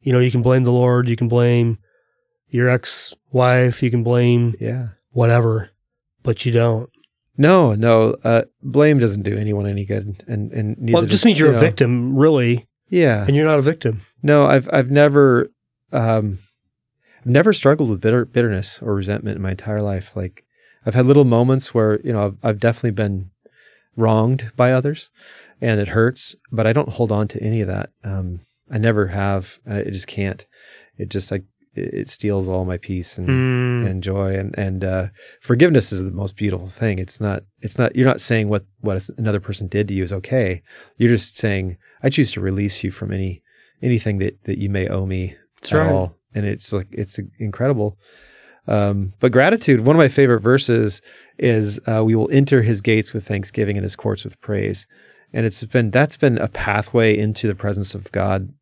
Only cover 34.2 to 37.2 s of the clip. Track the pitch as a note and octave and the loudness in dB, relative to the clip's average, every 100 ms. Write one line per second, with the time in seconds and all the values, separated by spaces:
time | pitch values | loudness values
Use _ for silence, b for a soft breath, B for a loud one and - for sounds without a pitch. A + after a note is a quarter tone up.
34.2 | G2 F#2+ G2 - G2 F#2+ F#2+ F#2 F#2+ b | -2 -4 -6 -6 -6 -4 -4 -4 -6 b
35.2 | b b - A#2+ F3 C#3+ - G2 F#2+ F2+ | b b -2 2 4 4 0 -4 -6 -6
36.2 | G2 - G#2 F#2 F#2 - A2+ F#2 F#2 - | -8 -4 -6 -4 -10 -6 -4 -4 -8 -6